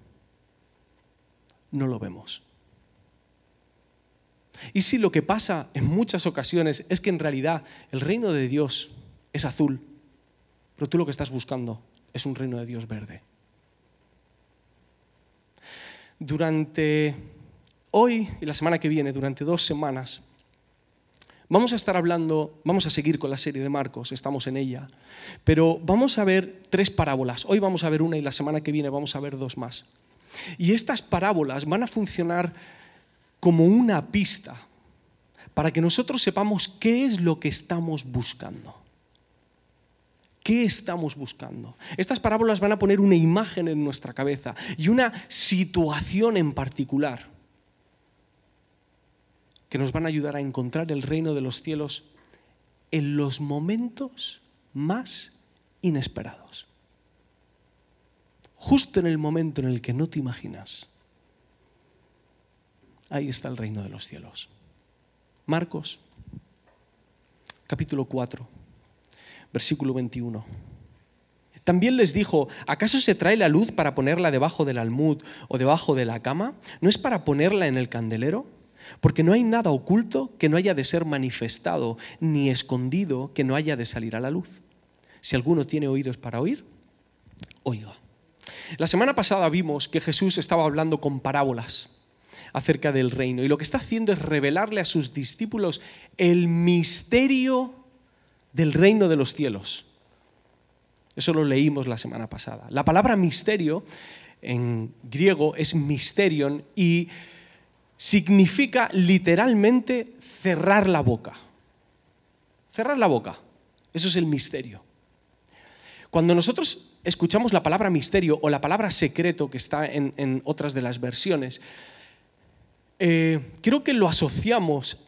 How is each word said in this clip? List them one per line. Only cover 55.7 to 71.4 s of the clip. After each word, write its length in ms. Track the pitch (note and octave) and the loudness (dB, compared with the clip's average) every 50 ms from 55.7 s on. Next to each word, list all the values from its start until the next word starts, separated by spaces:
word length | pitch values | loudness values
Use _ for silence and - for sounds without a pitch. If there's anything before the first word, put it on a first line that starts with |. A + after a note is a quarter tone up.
| _ _ | _ _
inesperados. 840 | - F3+ D#3 C#3 B2 - - - - - - - - - - - - _ _ _ _ _ _ _ _ _ _ _ _ _ _ _ _ _ _ _ _ _ _ _ _ _ _ _ _ _ _ _ _ _ _ _ _ _ _ | -2 -2 -2 -2 -2 -6 -8 -10 -14 -14 -16 -20 -20 -20 -20 -20 -20 _ _ _ _ _ _ _ _ _ _ _ _ _ _ _ _ _ _ _ _ _ _ _ _ _ _ _ _ _ _ _ _ _ _ _ _ _ _
Justo 440 | - - - C4+ C4+ - - - F#3+ | -6 0 2 2 2 2 2 -2 0
en 80 | F3 | 0
el 100 | E3+ D#3+ | 0 0
momento 440 | D3+ D3+ D3+ D#3+ E3 E3 D#3 D3 D3 | 0 0 0 0 0 -2 -2 -4 -4
en 60 | C3 | -2
el 140 | B2+ B2 A#2 | -2 -2 -2
que 120 | A#2+ - A#2 | -4 -4 -2
no 140 | C3 D#3+ | -2 -2
te 120 | E3 - D#3 | -4 -4 -6
imaginas, 680 | C3+ B2+ B2 - - - - F#2 - - - - - _ _ _ _ _ _ _ _ _ _ _ _ _ _ _ _ _ _ _ _ _ _ _ _ _ _ _ _ _ _ _ _ _ _ _ _ _ _ _ _ _ _ _ _ - | -6 -6 -8 -10 -12 -14 -14 -14 -14 -14 -14 -16 -16 _ _ _ _ _ _ _ _ _ _ _ _ _ _ _ _ _ _ _ _ _ _ _ _ _ _ _ _ _ _ _ _ _ _ _ _ _ _ _ _ _ _ _ _ -10
ahí 200 | - C#3 C#3+ C#3 | -8 -6 -6 -6
está 180 | B2 - - | -6 -8 -8
el 80 | B2+ B2+ | -8 -10
reino 240 | A2+ A2 G#2+ G#2+ G#2 | -8 -8 -8 -8 -8
de 80 | G2 F#2+ | -10 -12
los 180 | - A2 - | -12 -16 -16
cielos. 420 | - - C#2+ - - - - - - _ _ _ _ _ _ _ _ _ _ _ _ _ _ _ _ _ _ _ | -16 -18 -18 -20 -18 -18 -18 -18 -20 _ _ _ _ _ _ _ _ _ _ _ _ _ _ _ _ _ _ _
Marcos, 540 | - D#3 E3 E3+ E3+ - D#3 D#3 - - - _ _ _ - - - - - - _ _ _ _ _ _ _ _ _ _ _ _ _ _ _ _ _ _ _ _ - - _ _ | -2 -2 -2 -2 -4 -8 -10 -10 -10 -12 -14 _ _ _ -20 -20 -18 -18 -20 -20 _ _ _ _ _ _ _ _ _ _ _ _ _ _ _ _ _ _ _ _ -20 -20 _ _
capítulo 380 | - C#3+ - D#3 - D3+ C#3 C3 | -8 -6 -6 -6 -4 -4 -6 -4
cuatro, 420 | - - B2+ B2 A#2+ - - B2 - - - - - _ _ _ _ _ _ _ _ - - - - - - - _ | -4 -4 -6 -6 -6 -8 -14 -16 -18 -20 -20 -20 -20 _ _ _ _ _ _ _ _ -20 -20 -20 -20 -20 -20 -12 _
versículo 420 | - - - - D3+ C#3+ C#3 C3 B2+ | -6 -2 -2 -2 -2 -2 -2 -2 -2
veintiuno. 520 | C3 B2 A#2 A#2 B2+ A#2+ A#2+ A2+ A2 A2 - - - - - - - - - _ _ _ _ _ _ _ _ _ _ | -2 -4 -6 -6 -8 -8 -8 -8 -10 -12 -14 -16 -18 -18 -20 -20 -20 -20 -20 _ _ _ _ _ _ _ _ _ _